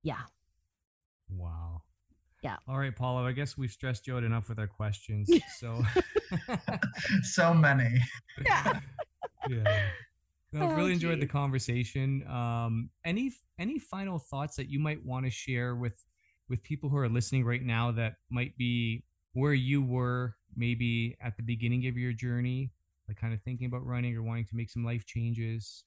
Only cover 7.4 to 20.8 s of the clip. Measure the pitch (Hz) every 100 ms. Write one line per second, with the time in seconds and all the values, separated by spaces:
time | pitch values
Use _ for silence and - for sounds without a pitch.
7.4 | 170 165 147 135 117 127 123 - _ -
8.4 | - 381 - - - - - _ - _
9.4 | - 120 104 104 101 87 - _ _ _
10.4 | _ 151 349 160 185 180 170 160 143 143
11.4 | 139 131 - 120 120 139 135 135 - 123
12.4 | 120 117 117 113 120 _ 170 190 269 -
13.4 | _ - 190 302 - 190 196 170 - 139
14.4 | 151 - 131 139 151 151 - 127 131 113
15.4 | - 123 123 120 120 - _ _ _ _
16.4 | - 127 - 151 143 143 127 117 - 131
17.4 | 120 120 127 113 120 113 113 - _ 123
18.4 | 123 - 120 120 117 113 - _ _ 127
19.4 | 143 143 127 143 131 127 123 123 123 -
20.4 | _ - 117 120